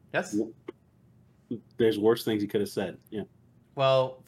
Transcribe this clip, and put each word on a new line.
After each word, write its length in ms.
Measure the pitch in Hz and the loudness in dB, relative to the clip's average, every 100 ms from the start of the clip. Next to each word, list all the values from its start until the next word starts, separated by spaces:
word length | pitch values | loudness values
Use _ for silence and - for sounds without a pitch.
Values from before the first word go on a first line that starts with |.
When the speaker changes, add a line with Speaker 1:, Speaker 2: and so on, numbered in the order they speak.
| _ | _
Speaker 1:
Yes? 200 | 156 - | -4 -2
Speaker 2:
w-, 200 | 104 - - - - _ _ _ _ _ _ - 117 - - | -2 -4 -8 -20 -20 _ _ _ _ _ _ -12 -12 -8 0
there's 220 | 113 101 | 2 4
worse 260 | 107 120 | 2 2
things 180 | 120 107 | 0 -2
he 60 | 104 | 0
could 120 | 107 | -2
have 100 | 101 | -2
said. 280 | 107 90 - _ | -4 -6 -8 _
Yeah. 120 | 107 98 _ _ _ _ | -10 -10 _ _ _ _
Speaker 1:
Well, 480 | 143 135 131 131 - | 0 2 4 0 -6